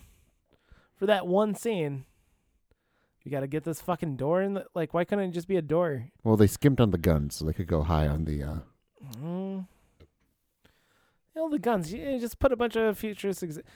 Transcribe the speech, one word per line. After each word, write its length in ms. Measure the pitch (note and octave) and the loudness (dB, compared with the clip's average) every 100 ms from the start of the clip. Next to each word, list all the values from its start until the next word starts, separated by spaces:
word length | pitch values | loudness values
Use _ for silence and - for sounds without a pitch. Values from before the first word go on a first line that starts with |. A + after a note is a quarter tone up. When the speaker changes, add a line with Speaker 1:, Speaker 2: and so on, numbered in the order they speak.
| - _ _ _ _ _ _ - _ - | -18 _ _ _ _ _ _ -20 _ -2
Speaker 1:
for 120 | G3 | 2
that 180 | G3+ F3+ | 2 2
one 300 | F#3 A3 F#3+ | 2 2 -2
scene, 500 | A#3 G3+ D3 C#3 - _ _ _ _ _ _ _ _ _ _ _ | -4 -2 -2 -6 -12 _ _ _ _ _ _ _ _ _ _ _
you 80 | C#3 | -8
gotta 160 | C#3 C3+ | -6 -4
get 160 | D3+ | -4
this 180 | E3 D3+ | -4 -6
fucking 340 | - F3 E3 C3 | -4 -4 -4 -2
door 240 | C3+ F3+ | 0 0
in 100 | G3 | 0
the, 120 | G3 - F3+ | -4 -6 -6
like, 180 | D#3+ | -2
why 100 | E3+ F3 | -2 0
couldn't 240 | G3+ F#3 | 0 -2
it 20 | |
just 160 | F3 F3 | -4 -2
be 100 | F#3+ | -2
a 40 | |
door? 460 | D3+ D#3+ D#3+ C3+ A#2+ _ | 0 0 0 -2 -8 _
Speaker 2:
Well, 140 | A2+ G#2+ | 4 6
they 100 | G#2 | 6
skimped 320 | - D3 B2+ | 6 4 6
on 120 | A2+ | 4
the 80 | F2+ | 4
guns 360 | F2 D#2 D2 - | 4 4 2 -2
so 100 | D#2 | -4
they 80 | |
could 140 | D#2 F2 | -2 0
go 140 | E2 | 0
high 240 | D2+ D#2+ D2+ | 2 2 2
on 180 | D2+ D#2 | 0 -2
the, 180 | D2 | -4
uh, 120 | C#2+ D#2 - _ _ _ C#3 A#2 | -4 -8 -10 _ _ _ -16 -12
Speaker 1:
Mm. 460 | D#3 F3+ F#3+ F#3+ F#3 _ _ _ - _ _ _ _ _ _ _ _ _ _ _ _ | -8 -8 -6 -8 -12 _ _ _ -20 _ _ _ _ _ _ _ _ _ _ _ _
You 80 | D#4+ | -4
know, 80 | D#4+ | -2
the 80 | D4 | 0
guns. 340 | F3+ G#3+ D#3 | 0 0 -2
You, 160 | A3+ C#4 | -8 -6
you 120 | B3+ | -4
just 180 | A3+ - | -6 0
put 140 | C#4 | 0
a 40 | A#3+ | 2
bunch 200 | A#3+ A3+ | -2 0
of 240 | A3 G3+ | 0 0
futurist 420 | G#3+ G3+ G3 F#3 | -6 -6 -6 -6
exi-, 220 | F3 D3+ - | -8 -10 -16